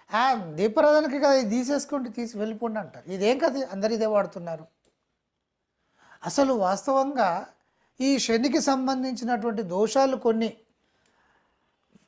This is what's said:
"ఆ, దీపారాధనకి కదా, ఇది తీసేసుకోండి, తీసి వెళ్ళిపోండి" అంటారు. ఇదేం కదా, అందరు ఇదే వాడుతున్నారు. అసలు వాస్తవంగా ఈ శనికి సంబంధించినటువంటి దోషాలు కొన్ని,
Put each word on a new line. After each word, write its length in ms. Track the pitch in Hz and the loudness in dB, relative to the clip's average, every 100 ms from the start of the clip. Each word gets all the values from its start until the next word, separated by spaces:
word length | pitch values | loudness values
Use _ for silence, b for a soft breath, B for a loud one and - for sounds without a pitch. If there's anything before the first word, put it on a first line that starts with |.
| _ | _
"ఆ, 200 | 214 262 | 0 2
దీపారాధనకి 840 | 240 175 151 208 220 294 302 302 269 | 0 -4 -2 0 4 6 6 2 2
కదా, 140 | 285 | 4
ఇది 180 | 269 220 | 4 2
తీసేసుకోండి, 600 | 233 254 285 277 285 240 | 0 0 -2 -2 -6 -6
తీసి 280 | 214 233 214 | -8 -8 -6
వెళ్ళిపోండి" 400 | 214 220 233 214 | -8 -6 -6 -6
అంటారు. 320 | 170 127 147 | -10 -14 -10
ఇదేం 280 | 185 202 262 | -2 0 2
కదా, 300 | 330 269 262 | 0 -2 -6
అందరు 200 | 196 214 | -4 -2
ఇదే 140 | 226 220 | 0 0
వాడుతున్నారు. 600 | 208 180 185 170 160 160 _ _ _ _ _ _ _ _ _ _ _ b b b b - | 2 0 -6 -12 -12 -14 _ _ _ _ _ _ _ _ _ _ _ b b b b -4
అసలు 260 | 214 269 | 0 2
వాస్తవంగా 920 | 247 185 196 - 269 269 277 202 170 233 _ _ _ _ - | 2 0 0 0 0 0 0 0 0 -6 _ _ _ _ -4
ఈ 180 | 262 277 | 0 2
శనికి 420 | - 226 262 294 | 2 0 2 0
సంబంధించినటువంటి 1040 | 285 262 262 262 262 247 233 240 233 220 | 2 0 0 -2 -4 -4 -4 -2 -2 -4
దోషాలు 540 | 190 180 220 269 269 254 | -4 -2 0 2 2 2
కొన్ని, 400 | 233 220 226 - _ _ _ _ _ _ _ _ _ _ _ _ _ _ | 0 0 -2 -6 _ _ _ _ _ _ _ _ _ _ _ _ _ _